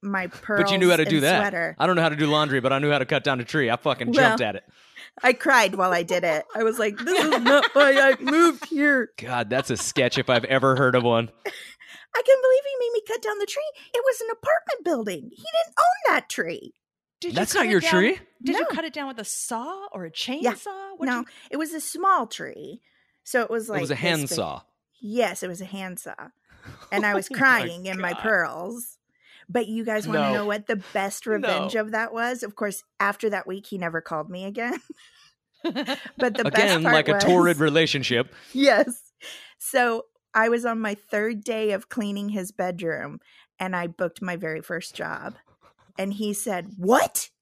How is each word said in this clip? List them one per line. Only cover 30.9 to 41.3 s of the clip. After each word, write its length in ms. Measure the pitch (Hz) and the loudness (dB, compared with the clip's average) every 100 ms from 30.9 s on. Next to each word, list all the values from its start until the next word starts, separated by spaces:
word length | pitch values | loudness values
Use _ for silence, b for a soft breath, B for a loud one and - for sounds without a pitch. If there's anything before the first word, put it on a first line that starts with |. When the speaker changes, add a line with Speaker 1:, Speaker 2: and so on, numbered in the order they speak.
Speaker 1:
best 320 | 208 196 196 - | -6 -4 -8 -4
revenge 480 | 214 220 170 - | -2 0 -2 -2
Speaker 2:
No. 80 | 226 | -4
Speaker 1:
of 80 | 214 | -4
that 240 | 214 226 | -4 -4
was? 280 | 226 240 247 | -4 -4 -4
Of 140 | 208 - | -10 -6
course, 260 | 208 196 - _ | -6 -6 -14 _
after 300 | 202 202 226 | -2 0 -2
that 180 | 196 - | -2 -6
week, 200 | 185 208 | -10 -10
he 100 | 196 | -6
never 240 | 170 165 | -4 -4
called 300 | 165 160 156 | -6 -8 -8
me 160 | 180 196 | -10 -10
again. 340 | 208 240 349 _ - b b b _ _ _ | -8 -6 -8 _ -20 b b b _ _ _
<laughs> 0 | |
But 720 | 359 269 196 - - - 247 208 | -6 -6 -6 -8 -10 -2 -2 0
the 100 | 220 | 0
Speaker 2:
Again, 40 | |
Speaker 1:
best 300 | 214 208 175 | 2 4 4
part 120 | 160 | 4
Speaker 2:
like 140 | 147 151 | 4 4
a 40 | |
Speaker 1:
was 100 | 151 | 2
Speaker 2:
torrid 320 | 160 180 175 160 | 4 6 6 4
relationship. 760 | 156 147 160 143 127 120 123 B B | 2 4 2 0 0 0 0 B B
Speaker 1:
Yes. 600 | 254 277 214 - 240 - _ B B B B | 2 4 6 2 -2 -16 _ B B B B
So 460 | - 269 240 226 - _ _ | -4 0 0 0 -8 _ _
I 140 | 226 226 | 0 2
was 160 | 233 240 | 2 0
on 140 | 226 | -4
my 140 | 220 | -4
third 480 | 208 _ 214 214 | -6 _ -4 -2